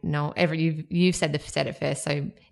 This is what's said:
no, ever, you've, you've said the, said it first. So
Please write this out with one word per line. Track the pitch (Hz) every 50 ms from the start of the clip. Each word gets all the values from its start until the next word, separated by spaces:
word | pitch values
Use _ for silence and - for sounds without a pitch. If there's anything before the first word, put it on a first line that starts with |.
| -
no, | - 147 147 147 147 -
ever, | - 180 151 160
you've, | 160 160 165 156 156 160 -
you've | 170 170 180 180 170
said | - 175 151
the, | 151 147
said | - - - 147 139
it | 143 147 -
first. | 151 139 135 - -
So | - 143 147 139 - - - _ _